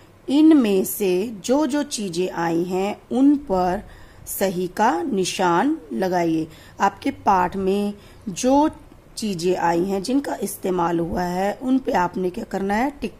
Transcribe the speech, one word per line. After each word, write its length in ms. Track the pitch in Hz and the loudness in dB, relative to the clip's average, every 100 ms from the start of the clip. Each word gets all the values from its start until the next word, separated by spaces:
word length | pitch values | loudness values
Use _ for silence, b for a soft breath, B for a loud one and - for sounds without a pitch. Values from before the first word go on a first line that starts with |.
| B - - | B -16 -2
इनमें 560 | 277 311 311 226 190 | 6 8 8 6 2
से 260 | - - 196 180 226 208 | 0 -2 0 0 -2 -6
जो 220 | 196 269 302 | 0 2 2
जो 160 | 294 | 0
चीजें 440 | 294 - 202 170 185 | -4 -6 -6 -4 -4
आई 320 | - 170 165 | -2 -2 0
हैं 360 | 180 185 196 208 - | -2 -2 -2 -6 -4
उन 240 | 233 277 285 | 2 4 4
पर 400 | 285 190 180 190 - B B B - | 0 0 0 -2 -8 B B B -12
सही 380 | - 190 170 180 - | -2 -2 0 -4 0
का 140 | 220 330 | 0 0
निशान 760 | 339 202 175 - 180 170 254 311 - | -2 -2 -2 0 2 2 2 -2 -6
लगाइए। 540 | 233 185 180 170 160 160 B B B | -4 -2 0 0 -2 -4 B B B
आपके 300 | 202 - 277 269 | -2 0 -6 -2
पाठ 360 | - 190 180 196 | 0 2 2 0
में 380 | 190 202 202 202 B B - | 0 0 -2 -6 B B -12
जो 380 | 175 247 277 311 - - - - - | -2 2 4 2 -2 -18 -20 -20 -8
चीजें 400 | 214 180 180 185 | -6 -2 -2 0
आई 260 | 170 170 | 0 0
हैं 180 | 190 196 | 0 -2
जिनका 340 | 185 269 277 - | 0 -2 -2 -6
इस्तेमाल 560 | 202 - 190 185 170 170 | -6 -6 -4 -2 0 0
हुआ 240 | 170 180 | -2 -2
है 300 | 180 180 196 | -2 -2 -2
उन 240 | - 262 262 | -2 0 0
पे 140 | 262 | 2
आपने 360 | 247 175 220 185 | 0 0 -2 -4
क्या 140 | 180 | -4
करना 300 | 214 190 196 | -8 -6 -2
है, 160 | 208 269 | 0 -2
टिक 220 | 285 220 | -4 -10